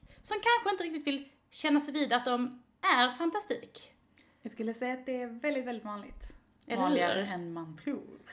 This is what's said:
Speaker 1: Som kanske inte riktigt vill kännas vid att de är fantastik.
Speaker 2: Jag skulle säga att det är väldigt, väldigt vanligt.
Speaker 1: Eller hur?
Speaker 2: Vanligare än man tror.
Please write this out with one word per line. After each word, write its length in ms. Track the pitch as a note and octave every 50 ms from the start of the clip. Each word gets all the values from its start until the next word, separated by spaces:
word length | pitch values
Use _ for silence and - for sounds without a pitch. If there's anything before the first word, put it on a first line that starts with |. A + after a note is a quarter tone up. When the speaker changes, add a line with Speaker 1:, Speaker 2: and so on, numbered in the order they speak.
| - - - - -
Speaker 1:
Som 140 | - G#4+ G4+ -
kanske 260 | A#4 A#4 A#4 A4+ G4
inte 140 | G4 F#4 E4+
riktigt 240 | E4 D#4+ D4 D4
vill 200 | C#4+ C#4 C#4 C#4 - _ _ _ _
kännas 400 | - - - D4+ D4 D4 D4 D4
vid 240 | C4+ D4+ C#4+ - A#3
att 120 | A#3+ A#3+
de 380 | B3+ B3 A#3+ B3 - - - - _ _ -
är 300 | - F#4+ D4 B3 B3 B3+
fantastik. 800 | B3 - E4+ E4 - G#4 - - A#3 - - - - - - - - _ _ _ _ - - _ _ _
Speaker 2:
Jag 100 | - G#3+
skulle 220 | - - A3 A3+ A3+
säga 200 | A#3 B3+ B3 B3+
att 120 | B3+ B3+
det 160 | C4+ B3+ B3
är 60 | B3
väldigt, 380 | A#3 A3+ A#3+ - D4 C#4 C4 A#3
väldigt 200 | B3 A#3+ G#3+ A3
vanligt. 480 | G#3 G#3 G3+ - - - - - - - - _ _ _ _ -
Speaker 1:
Eller 100 | - A#3
hur? 60 | F#3+ F#3
Speaker 2:
Vanligare 420 | F#3 F#3 F3+ F3 F3 - F#3+ G3+
än 280 | G3+ F#3 F3 F3 E3+ E3+
man 240 | E3+ E3 D#3+ D#3
tror. 420 | - - F#3+ - - - - - - - -